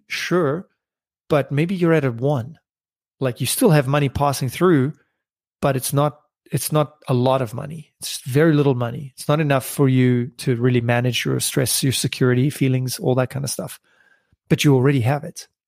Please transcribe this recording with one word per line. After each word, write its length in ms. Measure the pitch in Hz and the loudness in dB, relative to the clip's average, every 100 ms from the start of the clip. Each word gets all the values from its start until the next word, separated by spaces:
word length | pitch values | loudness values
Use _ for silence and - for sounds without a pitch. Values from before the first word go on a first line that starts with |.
| _ | _
sure, 600 | - - 180 151 156 190 _ _ _ _ _ - | -10 -2 0 0 -2 -8 _ _ _ _ _ -2
but 220 | 151 131 | -2 0
maybe 240 | 139 170 | -2 -2
you're 180 | 190 170 | 0 2
at 120 | 160 | 2
a 80 | 139 | 0
one. 460 | 113 131 147 113 165 _ _ _ _ _ - | -2 -2 -2 -6 -14 _ _ _ _ _ -6
Like, 200 | 131 120 | -6 -4
you 60 | 123 | -4
still 240 | - 240 | 2 4
have 160 | 151 131 | 4 2
money 220 | 147 143 | 0 0
passing 400 | - 143 135 131 | 0 -2 -2 -6
through, 440 | - 185 156 131 - _ _ _ _ _ _ | 0 4 4 2 -4 _ _ _ _ _ _
but 160 | 143 135 | -2 -2
it's 160 | - | -2
not, 280 | 139 147 - _ _ _ | 0 0 -2 _ _ _
it's 220 | 143 - | -6 -2
not 220 | 156 143 _ - | -2 -2 _ -4
a 60 | |
lot 280 | 127 127 131 | 0 2 0
of 120 | 120 | -2
money. 380 | 120 143 160 - _ | -8 -12 -14 -18 _
It's 200 | - - | -12 -12
very 300 | - 127 165 | -2 2 4
little 220 | 147 139 | 4 2
money. 380 | 123 117 127 139 - | 0 -4 -8 -14 -8
It's 120 | - | -2
not 120 | 147 | 0
enough 240 | 151 135 | 2 0
for 240 | - - 139 | -2 0 2
you 400 | 131 127 123 120 - | 4 4 2 -2 -6
to 180 | - 117 | -4 0
really 240 | 127 123 | 2 2
manage 440 | 120 120 123 117 | 2 0 0 -2
your 160 | 139 131 | -2 -4
stress, 420 | - - 127 - | -2 -2 -2 0
your 100 | 139 | -2
security, 580 | 120 - - 127 123 139 | -2 -4 0 2 2 0
feelings, 480 | - 135 127 127 - | 0 0 0 -4 -4
all 160 | - | 0
that 160 | 127 127 | 0 -2
kind 140 | 139 | -4
of 60 | 131 | -8
stuff. 300 | - - - _ _ _ _ _ _ - | -8 -12 -16 _ _ _ _ _ _ -2
But 140 | - | 0
you 120 | 151 | 4
already 260 | 135 131 139 | 4 4 2
have 240 | 113 147 | 0 -2
it. 240 | 165 - - _ | -6 -16 -20 _